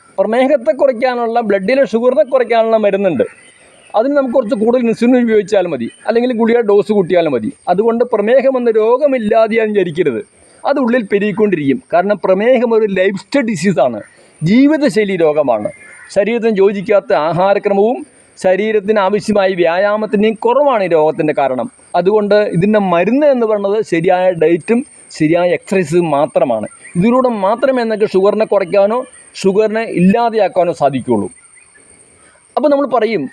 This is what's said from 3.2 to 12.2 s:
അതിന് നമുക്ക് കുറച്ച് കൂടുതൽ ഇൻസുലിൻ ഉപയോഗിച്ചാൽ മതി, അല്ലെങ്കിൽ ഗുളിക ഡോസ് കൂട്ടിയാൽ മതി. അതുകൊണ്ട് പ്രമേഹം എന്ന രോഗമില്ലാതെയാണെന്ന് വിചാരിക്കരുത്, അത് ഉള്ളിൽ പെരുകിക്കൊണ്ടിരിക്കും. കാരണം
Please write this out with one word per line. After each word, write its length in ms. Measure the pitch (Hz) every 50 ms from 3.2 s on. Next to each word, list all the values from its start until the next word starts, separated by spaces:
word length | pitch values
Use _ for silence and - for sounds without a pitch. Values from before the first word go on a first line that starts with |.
| 98 - - - - - _ _ _ _ _ _ _ - -
അതിന് 220 | 208 233 277 294
നമുക്ക് 180 | 285 269 240 233
കുറച്ച് 200 | 269 233 202 262
കൂടുതൽ 320 | 202 214 233 240 262 233
ഇൻസുലിൻ 360 | 226 214 - 233 240 262 247
ഉപയോഗിച്ചാൽ 440 | 240 226 220 208 202 - 208 196 180
മതി, 240 | 175 147 123 117 117 - _ -
അല്ലെങ്കിൽ 260 | - 226 233 240 254
ഗുളിക 280 | 240 214 233 220 233 240
ഡോസ് 320 | 233 202 202 208 185 -
കൂട്ടിയാൽ 360 | 214 208 180 151 185 170 165 151
മതി. 240 | 131 117 107 110 - _ _ 175
അതുകൊണ്ട് 360 | 180 190 226 226 233 233 240
പ്രമേഹം 540 | 240 233 208 202 220 254 269 226 269 262 254
എന്ന 120 | 240 233
രോഗമില്ലാതെയാണെന്ന് 1040 | 220 220 214 226 254 269 302 285 262 247 214 208 226 226 226 214 226 226 220 214 208
വിചാരിക്കരുത്, 460 | 196 175 175 143 170 170 143 113 104 - - _ _ _ _ _ _ -
അത് 120 | - 277 294
ഉള്ളിൽ 240 | 254 226 247 254
പെരുകിക്കൊണ്ടിരിക്കും. 800 | 202 - 214 202 208 214 175 226 214 208 180 156 147 135 127 127 - _
കാരണം 260 | 160 175 180 208 208 -